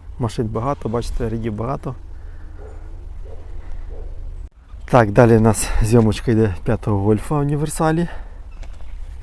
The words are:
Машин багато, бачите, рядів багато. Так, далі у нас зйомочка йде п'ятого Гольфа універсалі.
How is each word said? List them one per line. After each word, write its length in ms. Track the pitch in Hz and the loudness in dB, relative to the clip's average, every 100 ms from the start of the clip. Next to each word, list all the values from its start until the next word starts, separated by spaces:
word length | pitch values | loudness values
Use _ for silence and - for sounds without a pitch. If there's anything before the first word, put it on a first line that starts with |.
| - - | -12 -4
Машин 280 | 120 - 113 | -4 -2 -2
багато, 420 | 113 131 143 117 | -2 -2 -2 -2
бачите, 400 | 117 - - 117 | -2 -2 -2 -2
рядів 240 | 113 113 | -2 -4
багато. 420 | 107 117 147 143 - - - - - - - - - - - - - - - - - - - - - - - - - - _ - - | -4 -4 -4 -6 -10 -12 -12 -12 -12 -12 -12 -12 -12 -12 -12 -12 -12 -10 -10 -10 -10 -8 -8 -8 -8 -8 -8 -8 -10 -12 _ -18 -14
Так, 260 | - 127 107 | 2 4 6
далі 260 | 107 117 113 | 8 8 8
у 20 | |
нас 300 | 110 104 - - | 6 4 2 2
зйомочка 500 | 107 120 110 101 - | 6 6 6 2 2
йде 240 | 110 110 87 | 4 2 0
п'ятого 400 | - 107 117 101 | -2 -2 0 2
Гольфа 320 | 101 104 - | 4 2 2
універсалі. 720 | 151 143 147 156 - 160 165 175 - - - - - - - - - - - | 0 0 0 -2 0 2 2 0 -4 -10 -12 -14 -12 -10 -10 -8 -8 -8 -10